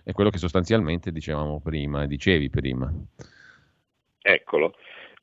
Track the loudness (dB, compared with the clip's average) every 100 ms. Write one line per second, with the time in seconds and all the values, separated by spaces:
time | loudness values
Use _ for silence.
0 | -6 2 2 2 0 0 4 2 2 -2
1 | -4 -8 -4 -4 -4 -4 -4 -4 -2 -2
2 | -2 -2 2 2 2 -2 -2 -2 -4 -6
3 | -10 -18 -20 -20 -20 -20 _ _ _ _
4 | _ _ 2 2 2 2 2 -2 -18 -20
5 | -20 -4